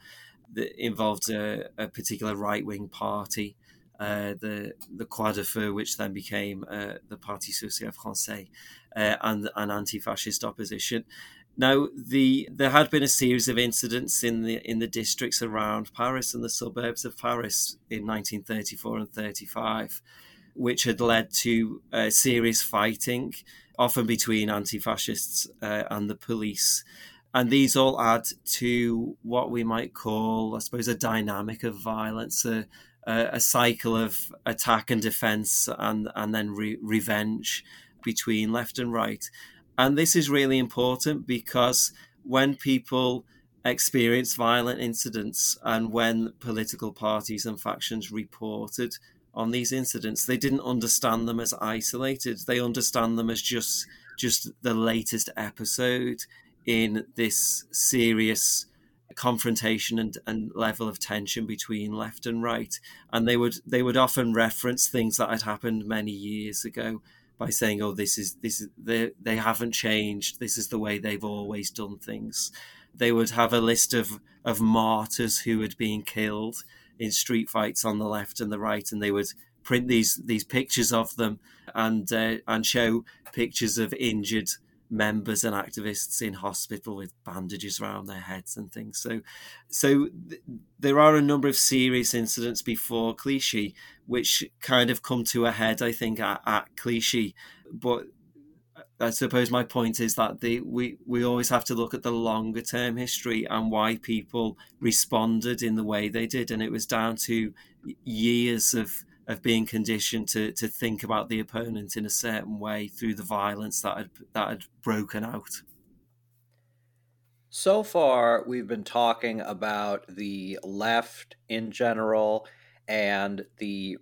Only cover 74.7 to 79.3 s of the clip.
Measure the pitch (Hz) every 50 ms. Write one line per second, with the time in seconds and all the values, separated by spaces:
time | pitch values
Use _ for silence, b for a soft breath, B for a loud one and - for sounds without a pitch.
74.7 | 110 113 110 110 110 107 110 110 - - 120 110 - - - 117 113 110 107 104
75.7 | - - 117 107 107 104 101 - - 110 110 107 104 104 110 113 117 - B B
76.7 | B B B B B - 117 107 104 - - - 123 113 110 - - 110 107 107
77.7 | - - - 113 107 104 107 107 107 107 101 - - - 117 104 107 101 104 107
78.7 | 107 104 101 - 110 104 104 101 101 101 101 -